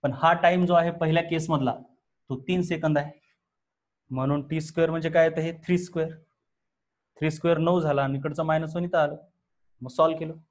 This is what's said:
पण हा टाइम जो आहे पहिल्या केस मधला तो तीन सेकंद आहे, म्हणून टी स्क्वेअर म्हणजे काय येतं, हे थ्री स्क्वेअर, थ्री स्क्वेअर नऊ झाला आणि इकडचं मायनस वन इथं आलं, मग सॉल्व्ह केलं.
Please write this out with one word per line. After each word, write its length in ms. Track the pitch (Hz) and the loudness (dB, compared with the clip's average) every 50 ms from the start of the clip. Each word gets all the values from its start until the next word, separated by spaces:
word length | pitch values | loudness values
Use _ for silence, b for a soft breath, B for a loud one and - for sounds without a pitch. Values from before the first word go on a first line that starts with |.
| - | -2
पण 80 | - | -4
हा 200 | 131 - - 165 170 170 | -2 2 4 4 4 6
टाइम 240 | - 170 180 180 180 | 4 2 4 4 2
जो 80 | 175 175 | 4 4
आहे 160 | 170 165 170 170 170 | 4 4 2 -2 -2
पहिल्या 240 | 165 160 160 170 | 0 2 2 0
केस 260 | 165 165 170 160 160 - | 0 0 -4 -4 -2 -2
मधला 240 | 160 143 135 123 113 - - - _ _ _ _ _ _ _ _ | -2 0 0 -2 -4 -6 -10 -20 _ _ _ _ _ _ _ _
तो 100 | 135 127 - - | -10 -8 -4 -2
तीन 140 | 180 180 | -2 -2
सेकंद 360 | 170 165 170 160 165 156 151 147 | 0 -2 -4 -2 0 0 0 0
आहे, 140 | 147 151 - _ _ _ _ _ _ _ _ _ _ _ _ _ _ _ _ _ _ _ | -2 -4 -12 _ _ _ _ _ _ _ _ _ _ _ _ _ _ _ _ _ _ _
म्हणून 360 | 127 127 131 139 147 147 139 143 | -6 -4 -2 0 -2 -2 -2 -4
टी 120 | 160 160 | -6 -6
स्क्वेअर 300 | 156 156 - - 165 160 | -6 -6 0 0 0 0
म्हणजे 200 | 160 165 160 165 | 0 -4 -4 0
काय 140 | 160 170 165 165 | 2 4 4 4
येतं, 120 | 160 165 | 2 -2
हे 120 | 160 165 165 - - | -4 -4 -6 -8 -2
थ्री 140 | - 180 175 | 0 0 0
स्क्वेअर, 320 | 180 - - 165 160 160 160 - _ _ _ _ _ _ _ _ _ _ _ _ _ _ _ _ _ _ _ | 0 -2 -4 -4 -4 -4 -6 -14 _ _ _ _ _ _ _ _ _ _ _ _ _ _ _ _ _ _ _
थ्री 140 | _ 147 156 | _ -4 -4
स्क्वेअर 280 | 156 - - 170 170 160 | -4 0 0 2 2 4
नऊ 220 | 165 170 180 180 | 2 2 2 2
झाला 220 | 160 151 143 139 | 2 0 0 0
आणि 160 | 139 135 139 139 | 0 -2 -2 -4
इकडचं 260 | 139 151 147 160 160 | -4 -6 -4 -4 -2
मायनस 320 | 160 156 160 160 156 160 | 0 0 0 -2 -4 -6
वन 80 | 175 175 | -6 -4
इथं 140 | 175 185 165 | 0 0 0
आलं, 180 | 151 147 151 - - _ _ _ _ _ _ _ _ _ _ _ | 0 0 -2 -8 -16 _ _ _ _ _ _ _ _ _ _ _
मग 80 | 127 127 | -16 -10
सॉल्व्ह 280 | - - 160 165 160 156 | 0 2 2 2 2 -2
केलं. 140 | 165 156 165 - - _ | -8 -10 -10 -14 -20 _